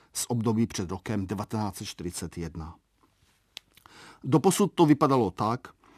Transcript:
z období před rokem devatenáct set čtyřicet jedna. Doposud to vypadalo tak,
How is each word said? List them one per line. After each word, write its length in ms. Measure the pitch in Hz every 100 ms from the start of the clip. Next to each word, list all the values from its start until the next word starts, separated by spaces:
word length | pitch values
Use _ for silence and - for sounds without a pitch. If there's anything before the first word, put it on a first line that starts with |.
| _
z 140 | - -
období 380 | 120 113 110 113
před 240 | - 87
rokem 360 | 92 - 107 90
devatenáct 500 | 101 104 110 104 -
set 80 |
čtyřicet 540 | 104 - 87 - 82 85
jedna. 360 | 82 82 78 - _ _ _ _ _ _ _ - _ _ - - - -
Doposud 480 | 135 127 185 - 202
to 120 | - 160
vypadalo 440 | 147 147 135 101
tak, 380 | - 107 120 - _ _